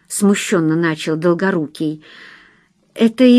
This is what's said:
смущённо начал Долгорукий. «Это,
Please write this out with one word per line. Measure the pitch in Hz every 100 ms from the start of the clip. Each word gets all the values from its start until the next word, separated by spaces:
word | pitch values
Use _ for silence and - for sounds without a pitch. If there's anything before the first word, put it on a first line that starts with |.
| _
смущённо | - 202 196 - 180 156 160
начал | 170 156 170 156
Долгорукий. | 175 170 190 180 143 - 156 156 - - - - _ _ _ _ _
«Это, | - 226 226 254